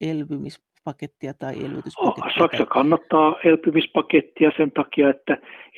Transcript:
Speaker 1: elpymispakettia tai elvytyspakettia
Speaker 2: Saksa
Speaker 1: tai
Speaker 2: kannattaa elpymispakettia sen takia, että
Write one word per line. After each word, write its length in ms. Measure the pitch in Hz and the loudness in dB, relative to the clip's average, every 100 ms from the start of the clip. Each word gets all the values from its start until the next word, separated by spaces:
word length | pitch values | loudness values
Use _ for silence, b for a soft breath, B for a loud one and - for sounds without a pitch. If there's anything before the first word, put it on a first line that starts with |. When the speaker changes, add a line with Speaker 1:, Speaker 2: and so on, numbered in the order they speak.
Speaker 1:
elpymispakettia 1300 | 156 156 147 143 143 - _ _ 156 139 147 _ 135 | -8 -6 -6 -10 -10 -16 _ _ -14 -12 -14 _ -14
tai 320 | - 135 - 143 | -10 -10 -10 -10
elvytyspakettia 760 | 143 - - 370 - - - | -10 -12 -4 -4 -2 -4 0
Speaker 2:
Saksa 180 | 170 - | 0 0
Speaker 1:
tai 80 | - | -2
Speaker 2:
kannattaa 760 | - 143 165 - 160 156 170 | 0 2 0 2 2 4 4
elpymispakettia 1080 | 170 160 165 156 - 156 - 156 - - 156 - | 2 4 2 0 0 -2 2 0 0 2 2 2
sen 140 | 151 | -2
takia, 380 | 151 139 - 143 | -2 -2 2 2
että 280 | 135 - - B B B | 2 -4 -6 B B B